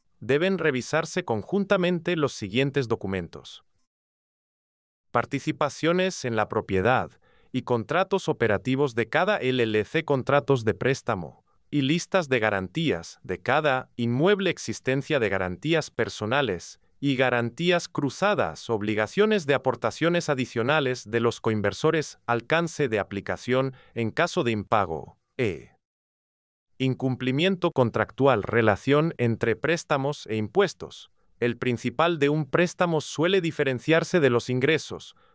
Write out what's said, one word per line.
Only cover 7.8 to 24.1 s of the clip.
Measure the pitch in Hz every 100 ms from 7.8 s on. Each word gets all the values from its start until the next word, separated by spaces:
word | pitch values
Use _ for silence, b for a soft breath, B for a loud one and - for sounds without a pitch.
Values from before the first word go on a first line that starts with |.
| 104 160 190 196 -
operativos | 139 113 98 - 131 143
de | 117 113
cada | 151 185 208
L | 127 127
L | 113 107
C, | 101 160 160
contratos | 135 120 143 143 135
de | 110
préstamo | 95 123 139 - 101 73 - _ _ _
y | 147
listas | 135 170 - 190 147
de | 127
garantías | 107 101 92 160 156 85 82 -
de | - 90
cada | - 143 151 131 - -
inmueble, | 117 123 175 202 185
existencia | - - 107 - 135 - 147
de | 107
garantías | 95 92 87 151 165 -
personales | - 107 - 107 135 127 87 - - _ _
y | 139 127
garantías | 127 120 117 - 175 175 -
cruzadas, | - 143 - 202 180 90 80 -
obligaciones | 110 107 104 107 - 214 214
de | 139
aportaciones | 131 135 117 113 - 160 175 160
adicionales | 143 120 117 117 156 131 127 101
de | 117
los | 117 -
coinversores, | 117 107 101 95 156 160 - -
alcance | - 117 117 160 165 - 139
de | 107
aplicación | 95 98 92 90 - 127 135 131 B
en | 117 113